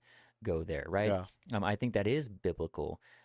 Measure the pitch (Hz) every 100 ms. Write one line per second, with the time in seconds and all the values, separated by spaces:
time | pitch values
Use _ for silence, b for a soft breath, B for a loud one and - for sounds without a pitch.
0 | b b b _ 107 82 82 76 - 95
1 | 107 95 92 - - 110 95 104 123 104
2 | 101 147 127 95 92 85 82 - 76 -
3 | b b